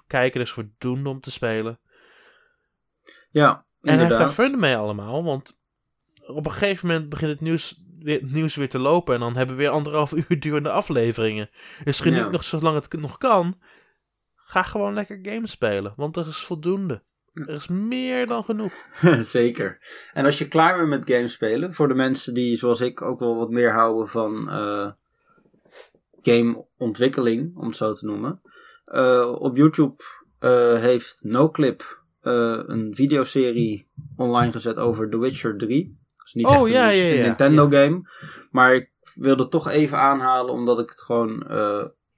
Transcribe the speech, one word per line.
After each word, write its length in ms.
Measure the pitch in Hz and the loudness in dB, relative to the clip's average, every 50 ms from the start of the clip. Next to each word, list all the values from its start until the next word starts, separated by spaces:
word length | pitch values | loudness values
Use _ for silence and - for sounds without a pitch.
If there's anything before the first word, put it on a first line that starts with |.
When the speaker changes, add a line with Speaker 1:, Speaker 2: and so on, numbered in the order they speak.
| _ | _
Speaker 1:
kijken, 340 | _ - 135 123 131 - 131 | _ -2 0 0 0 0 -2
er 60 | 123 | -4
is 60 | - - | -4 -6
voldoende 560 | - 110 104 _ _ - 127 123 135 139 139 | -10 -12 -12 _ _ -6 -4 -4 -4 -4 -6
om 120 | 135 135 | -8 -10
te 100 | - - | -12 -14
spelen. 480 | - - - 117 110 110 110 113 117 - _ _ _ _ _ _ _ _ _ _ _ _ _ _ _ _ _ _ _ _ _ _ _ _ _ - - _ _ _ | -10 -6 -4 -4 -2 -2 -4 -6 -8 -12 _ _ _ _ _ _ _ _ _ _ _ _ _ _ _ _ _ _ _ _ _ _ _ _ _ -20 -20 _ _ _
Speaker 2:
Ja, 180 | _ 151 147 131 | _ 4 4 4
Speaker 1:
En 40 | - - - _ _ _ | 4 2 -6 _ _ _
hij 160 | - - 156 | 0 2 4
heeft 40 | 156 | 4
daar 0 | 170 170 131 113 - 143 | 6 4 4 4 2 2
Speaker 2:
inderdaad. 60 | 143 | 2
Speaker 1:
fun 240 | - 233 277 277 254 | 2 0 2 2 2
mee 160 | 160 123 127 | 2 2 2
allemaal, 480 | 113 107 107 104 104 101 104 120 147 175 | 0 -2 -4 -6 -6 -8 -6 -6 -4 -4
want 340 | 170 139 135 - - - _ _ _ _ _ _ _ _ _ _ _ _ _ _ | -4 -4 -6 -8 -12 -20 _ _ _ _ _ _ _ _ _ _ _ _ _ _
op 200 | - 131 151 147 | -12 -10 -8 -8
een 60 | 175 196 | -8 -4
gegeven 340 | - 202 202 196 175 - | -2 -2 -2 -2 -2 -2
moment 220 | 175 165 165 156 147 | -2 -2 -2 -2 -6
begint 220 | 151 143 160 156 | -8 -6 -4 -4
het 100 | 151 147 | -4 -4
nieuws 440 | 160 160 165 160 - - - - - - - - | -2 -2 -2 -2 -4 -8 -14 -18 -20 -20 -20 -14
weer, 220 | 160 151 151 143 | -6 -4 -4 -4
het 120 | 139 131 135 | -4 -4 -2
nieuws 220 | 156 160 156 - | -2 -2 -2 -2
weer 140 | 147 139 131 | -4 -6 -4
te 100 | - 131 | -4 -2
lopen 360 | 127 139 165 175 170 - 127 | 2 2 2 2 2 0 -2
en 60 | 120 | -2
dan 160 | 120 117 123 | -2 -4 -2
hebben 200 | 127 127 131 131 | -2 -2 -4 -2
we 60 | 127 143 | -2 0
weer 80 | 143 | 0
anderhalf 420 | 131 151 147 147 147 151 151 139 - | 0 0 -2 -2 -2 -2 -2 -2 -2
<laughs> 40 | 156 156 - | -4 -2 -2
uur 120 | 180 147 | -2 -2
durende 300 | - 156 147 151 147 151 | -2 -2 -4 -2 -2 -2
afleveringen. 800 | 104 175 208 - 160 127 117 117 113 - 113 110 107 107 104 - _ _ - - - - 143 | -2 -2 -2 0 0 0 0 0 0 0 -2 -2 -2 -4 -8 -10 _ _ -20 -20 -20 -8 -4
Dus 160 | 143 139 - | -4 -4 0
geniet 180 | - 165 - - | 2 2 2 2
Speaker 2:
Ja. 100 | 220 202 | 0 0
Speaker 1:
nog 160 | 175 170 - | -4 -4 -4
zolang 300 | - - 160 156 160 156 | -4 -6 -2 -2 0 0
het 140 | 147 - - | 0 -4 -4
k-, 80 | - 160 | -10 -10
nog 180 | 151 143 - - | -10 -10 -10 -4
kan. 400 | - 262 226 190 175 175 185 - _ _ _ _ _ _ _ _ _ _ _ _ _ _ _ _ _ _ | 0 2 4 4 4 0 -4 -6 _ _ _ _ _ _ _ _ _ _ _ _ _ _ _ _ _ _
Ga 140 | - 185 180 | -2 -2 -2
gewoon 320 | - - 214 202 202 208 | -2 -4 -4 -4 -4 -4
lekker 240 | 208 202 - 208 196 185 | -6 -8 -8 -12 -14 -12
games 280 | 202 214 226 233 214 | -10 -10 -8 -8 -10
spelen, 420 | - - - 110 101 98 98 101 104 | -6 -4 -2 -2 -2 -2 -4 -6 -8
want 200 | - 143 151 160 | -6 -8 -6 -6
er 100 | 175 165 | -6 -8
is 120 | 156 156 - - | -8 -10 -12 -10
voldoende. 580 | - 175 156 151 175 190 196 196 175 123 101 - _ _ _ _ _ _ | -10 -10 -6 -4 -4 -4 -2 -4 -6 -8 -8 -10 _ _ _ _ _ _
Speaker 2:
Ja. 120 | - 147 | -14 -12
Speaker 1:
Er 100 | - 156 | -10 -10
is 140 | 147 - - | -12 -8 -6
meer 580 | 175 190 208 226 254 254 254 254 254 254 247 | -6 -4 -4 -4 -4 -4 -4 -4 -4 -4 -4
dan 180 | 233 254 233 208 | -4 -4 -6 -4
genoeg. 280 | - 226 214 220 190 - - - - - - - | -6 -6 -6 -6 -8 -8 -12 -20 -20 -8 2 4
Speaker 2:
<laughs> 160 | 165 160 113 | 4 4 4
Zeker. 580 | 113 - - 127 120 123 120 127 113 95 - - _ - - - - - - | 0 -2 0 2 2 2 0 -2 -6 -6 -8 -10 _ -20 -20 -20 -20 -12 -6
En 120 | - 139 | 0 2
als 140 | 143 143 - | 2 2 0
je 100 | 143 139 | -4 -2
klaar 280 | - 160 160 170 185 | 2 4 4 4 4
bent 120 | 180 165 151 | 2 0 0
met 280 | 143 135 - - 123 | 0 -2 0 0 0
games 160 | 120 120 120 - | 2 2 -2 -4
spelen, 420 | - - 110 110 127 170 185 165 | -4 -2 -2 0 -2 -2 -4 -2
voor 140 | - 151 135 | 0 0 2
de 60 | 131 | 2
mensen 400 | 127 131 131 131 135 - - 120 | 2 2 0 0 -2 -4 -6 -4
die, 220 | 123 123 120 120 | -2 0 0 0
zoals 240 | 113 - 123 120 117 | 0 2 0 0 2
ik, 220 | 123 127 - - - | 0 -4 -4 -6 -6
ook 160 | 110 127 120 | -6 -6 -2
wel 160 | 127 117 117 | -2 -2 -2
wat 140 | 117 117 117 | -2 -2 -2
meer 220 | 117 123 120 113 110 | 0 0 2 2 2
houden 360 | 113 113 113 110 113 110 107 | 2 2 2 2 0 -4 -4
van, 420 | - 117 110 107 107 107 107 107 | -4 -4 -2 -2 -4 -6 -8 -8
eh, 400 | 104 104 104 104 104 104 101 104 104 - _ _ _ _ _ _ _ _ _ _ _ _ _ _ _ - - _ _ _ _ _ _ _ _ | -6 -6 -6 -4 -4 -6 -6 -8 -10 -14 _ _ _ _ _ _ _ _ _ _ _ _ _ _ _ -20 -20 _ _ _ _ _ _ _ _
gameontwikkeling, 1300 | 123 117 120 117 117 117 117 - - _ _ 127 117 107 - 123 135 135 - 127 117 113 117 143 170 175 | 4 4 4 4 2 -2 -4 -10 -18 _ _ -6 -6 -2 0 0 0 2 0 0 0 0 -2 -4 -6 -8
om 100 | - - | -8 -10
het 100 | 117 113 | -8 -6
zo 160 | - 110 107 104 | -4 -4 -4 -4
te 140 | - - | -6 -8
noemen. 340 | 107 104 101 107 135 180 190 _ _ _ - - - - _ _ | -8 -8 -6 -6 -8 -8 -10 _ _ _ -20 -20 -20 -20 _ _
Eh, 500 | - - 131 131 127 123 123 123 120 123 - | -6 -2 0 2 4 4 4 2 0 -2 -4
op 180 | - 139 120 | -4 -2 2
YouTube, 460 | 131 147 156 156 - 151 135 - _ - - - - _ _ _ _ | 6 6 6 6 4 0 0 0 _ -18 -20 -20 -20 _ _ _ _
eh, 360 | - 127 123 123 120 120 120 | 2 4 4 6 6 4 4
heeft 460 | 113 113 123 127 120 - - - - - | 4 4 2 2 2 0 -6 -16 -14 -8
Noclip, 760 | 107 110 123 147 160 156 - 147 127 - - - - - - _ _ _ _ | -2 2 2 2 2 2 2 0 0 0 -2 -10 -18 -20 -20 _ _ _ _
eh, 380 | _ 120 123 120 117 117 113 113 - | _ -2 0 0 0 0 -2 -4 -6
een 280 | - 117 113 110 107 104 | -6 -6 -4 -4 -6 -6
videoserie 920 | - 135 139 151 139 131 131 - 139 131 123 117 120 117 110 107 104 - _ _ - - - - | -6 -2 0 0 0 0 0 0 0 0 0 0 0 -2 -2 -4 -6 -10 _ _ -20 -18 -18 -8
online 360 | - 131 123 120 120 120 120 113 | -4 -2 0 2 2 2 2 0
gezet 240 | 117 - 117 113 | -4 -4 -6 -4
over 340 | 104 120 120 113 107 110 107 | -2 0 -2 0 0 -4 -4
The 80 | 110 113 | -2 -2
Witcher 380 | 120 131 135 - - 117 107 101 | -2 -2 -4 -4 -4 -4 -4 -4
drie. 400 | 120 107 123 147 180 - - - _ _ _ | -4 0 0 0 -2 -2 -10 -20 _ _ _
Dat 100 | _ - | _ -20
is 80 | - - | -10 -4
niet 120 | 113 - | 0 4
Speaker 1:
Oh, 60 | 247 285 | 6 6
Speaker 2:
echt 100 | 285 247 | 6 6
een, 60 | 220 | 4
Speaker 1:
ja, 180 | 233 254 247 220 | 4 4 4 4
ja, 220 | 202 190 185 170 | 4 4 4 4
Speaker 2:
een 60 | 156 | 4
Speaker 1:
ja. 100 | 127 120 | 4 2
Speaker 2:
Nintendo 400 | 120 113 - 131 139 151 151 147 143 | 2 2 4 4 6 6 6 6 6
Speaker 1:
Ja. 120 | 143 139 139 | 6 6 6
Speaker 2:
game. 260 | 147 165 185 - - - - - - - - - _ | 4 2 -2 -6 -12 -20 -20 -20 -20 -20 -20 -20 _
Maar 240 | - 131 127 127 127 | 2 4 6 6 6
ik 160 | 127 127 - _ _ _ - - | 4 2 -2 _ _ _ -20 -16
wilde 280 | - 123 135 135 127 127 | -2 2 2 4 4 2
het 80 | - | 0
toch 180 | - 165 - - | 0 -2 -2 2
even 300 | - 151 151 139 143 143 | 2 2 2 2 2 2
aanhalen, 560 | 139 139 139 135 131 127 127 127 123 127 123 | 2 4 2 2 2 0 0 0 0 -2 -4
omdat 240 | 120 120 120 120 117 | -2 2 2 2 2
ik 100 | 117 - | 0 -4
het 120 | - - | -8 -18
gewoon, 420 | - - 120 117 117 110 110 110 107 - | -6 -2 0 0 0 -2 -4 -8 -10 -6
eh, 360 | 110 107 107 104 101 104 - - - _ _ _ _ | -4 -2 -2 -2 -2 -4 -6 -8 -12 _ _ _ _